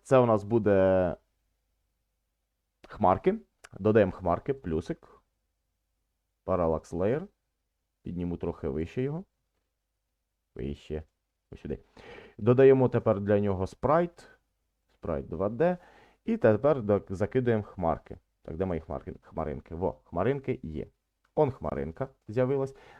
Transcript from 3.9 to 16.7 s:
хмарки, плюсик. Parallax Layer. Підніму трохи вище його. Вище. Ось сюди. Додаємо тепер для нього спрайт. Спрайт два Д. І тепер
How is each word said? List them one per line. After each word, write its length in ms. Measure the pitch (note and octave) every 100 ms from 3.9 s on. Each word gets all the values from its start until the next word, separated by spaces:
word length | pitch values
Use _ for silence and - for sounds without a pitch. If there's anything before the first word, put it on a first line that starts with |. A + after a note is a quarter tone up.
| A2 F#2+
хмарки, 420 | - F2+ F2 -
плюсик. 680 | C3+ F2 D#2+ - E3 - _ _ _ _ _ _ _ _ _ _ _ _ _ -
Parallax 460 | F#2 E2 D#2 -
Layer. 340 | E2 G2 D3 G3 _ _ _ _ _ _ _
Підніму 340 | - F2 F2 E2+
трохи 320 | E2+ - D#2
вище 340 | D2 E2+ B2+
його. 220 | C3 D#3+ - _ _ _ _ _ _ _ _ _ _ _ _
Вище. 480 | - C2+ D2 - D#2 - _ _ _ _
Ось 100 | -
сюди. 180 | D2+ - _ - - - - -
Додаємо 500 | G#2 B2+ C3+ C3+ B2
тепер 320 | A#2 A2+ G2+
для 200 | G2+ G2+
нього 260 | G2+ F#2 F#2+
спрайт. 600 | - B2 D#3+ F3 - - _ _ _ _ _ _
Спрайт 340 | _ - D2 -
два 200 | D#2+ G2+
Д. 300 | A#2 E3+ F3+ - - _ _
І 120 | - A3+
тепер 460 | A2+ G#2+ C#3+